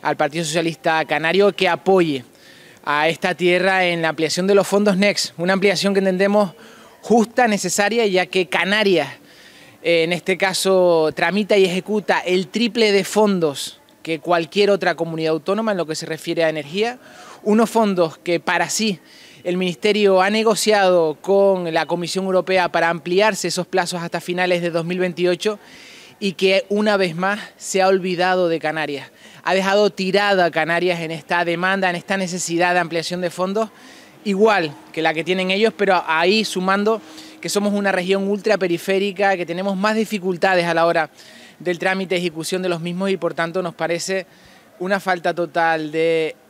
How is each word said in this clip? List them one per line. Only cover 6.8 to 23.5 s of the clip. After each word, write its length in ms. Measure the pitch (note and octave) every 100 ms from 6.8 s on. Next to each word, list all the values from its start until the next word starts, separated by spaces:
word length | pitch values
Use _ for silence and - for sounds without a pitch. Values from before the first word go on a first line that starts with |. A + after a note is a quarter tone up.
| - -
justa, 480 | - A3+ G#3+ - A#3+
necesaria, 560 | G3+ F3+ F3+ G3+ A#3
ya 220 | G#3+ F#3 F3+
que 200 | F#3+ F3+
Canarias, 600 | - F3 G#3 G3+ E3+ C3+ - - - - - - -
eh, 200 | E3+ E3
en 100 | E3
este 240 | F3 - F#3
caso, 760 | F#3+ F3+ F#3+ F#3+ F3+ E3 D#3
tramita 420 | C#3+ E3 F#3+ G3 G#3
y 80 |
ejecuta 540 | F#3+ F#3 F3+ G#3 - F3
el 300 | F3 F#3 F3+
triple 420 | G#3+ A#3 A#3+ A3
de 120 | G3+
fondos 760 | F#3+ G#3 G#3+ F#3+ D#3 C3+ - - _ _
que 160 | D#3+ D#3+
cualquier 500 | E3 F3 D#3+ G3 G3+
otra 240 | G3 F3+
comunidad 400 | D#3+ E3 D#3+ D#3+
autónoma 380 | D#3+ D#3+ G#3 A3+
en 60 | F#3+
lo 100 | D#3
que 80 |
se 100 | D#3
refiere 380 | D#3 D#3 - E3
a 60 | D#3+
energía, 500 | D#3 C#3+ F#3 A3+ B3 - - - -
unos 260 | G#3+ G#3+ A3+
fondos 500 | A3+ G#3+ F3+ E3 -
que 200 | - E3+
para 300 | - F3 E3+
sí 300 | - A3 F3+ - - - -
el 140 | F3+ F3+
Ministerio 640 | F3+ E3 G#3 G#3 G3+ F#3
ha 80 | F#3+
negociado 880 | A3 A3 G3+ G#3+ G#3+ F#3 F3+ D#3+ D3
con 540 | - G3 G3 F#3 E3+
la 140 | D#3+ D3
Comisión 380 | F3 E3 F#3+
Europea 460 | F#3+ F#3 F3+ F#3 F3
para 180 | E3+ E3
ampliarse 580 | E3+ F3 F#3 G#3+ G3
esos 180 | F3